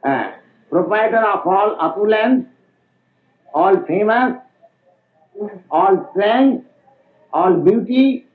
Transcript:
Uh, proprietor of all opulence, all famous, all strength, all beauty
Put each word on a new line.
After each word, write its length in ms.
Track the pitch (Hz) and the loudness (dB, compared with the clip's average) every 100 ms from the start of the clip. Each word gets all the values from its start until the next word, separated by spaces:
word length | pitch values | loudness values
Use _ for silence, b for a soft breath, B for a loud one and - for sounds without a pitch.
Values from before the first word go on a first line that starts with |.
Uh, 280 | 135 131 98 - _ _ _ | -2 -4 -6 -12 _ _ _
proprietor 540 | 165 - 214 220 226 220 | -4 -2 0 0 0 0
of 220 | 196 175 | 0 0
all 300 | 190 208 - | 0 0 0
opulence, 680 | 165 196 208 214 226 262 - _ _ _ _ _ _ _ _ _ _ | -4 -2 0 2 2 0 -2 _ _ _ _ _ _ _ _ _ _
all 240 | 151 185 190 - | -2 2 2 0
famous, 460 | 175 214 233 254 247 - _ _ _ _ _ _ _ _ 202 208 - _ | -2 0 0 0 -4 -14 _ _ _ _ _ _ _ _ -12 -12 -12 _
all 380 | 156 190 180 - | 0 0 0 -4
strength, 540 | 185 208 240 269 220 - _ _ _ _ _ _ | -4 0 2 2 0 -8 _ _ _ _ _ _
all 220 | 143 185 160 | -2 2 2
beauty 680 | 151 226 214 254 269 254 _ | 2 2 0 2 2 0 _